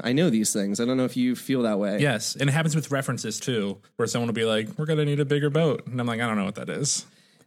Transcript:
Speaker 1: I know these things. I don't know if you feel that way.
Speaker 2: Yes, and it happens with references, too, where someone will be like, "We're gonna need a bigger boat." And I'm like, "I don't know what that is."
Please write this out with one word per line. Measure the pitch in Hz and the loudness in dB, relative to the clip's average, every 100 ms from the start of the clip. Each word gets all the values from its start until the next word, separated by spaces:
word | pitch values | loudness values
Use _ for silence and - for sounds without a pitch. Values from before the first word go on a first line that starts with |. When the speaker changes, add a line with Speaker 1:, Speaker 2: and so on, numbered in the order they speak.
Speaker 1:
I | 120 | 0
know | 131 139 | 2 4
these | 113 104 | 2 2
things. | 107 98 101 | 0 -2 0
I | 120 | 0
don't | 131 | 0
know | |
if | 127 127 | 0 0
you | 123 120 | 0 0
feel | - 135 | -2 0
that | 117 101 | 2 0
way. | 101 101 | 0 2
Speaker 2:
Yes, | 147 110 - | 2 0 -4
and | - 139 | -2 0
it | |
happens | 147 160 | 2 2
with | 151 - | 0 -2
references, | 139 131 117 110 104 | -2 -2 -4 -4 -6
too, | - 117 101 98 - - | -2 -2 -2 -6 -10 -4
where | 110 | -2
someone | 123 120 | 0 0
will | |
be | 113 113 | 0 2
like, | 107 107 - | 2 -2 -4
"We're | 151 | -2
gonna | 151 | 2
need | 147 143 | 2 2
a | 139 | 2
bigger | 147 147 | 2 2
boat." | 151 165 123 - | 2 2 0 -4
And | 123 | -4
I'm | 120 | -2
like, | 113 | 0
"I | 120 | 0
don't | 107 | 0
know | 95 | 0
what | |
that | 101 78 | -4 -6
is." | 85 143 - - _ _ _ | -4 -2 -4 -6 _ _ _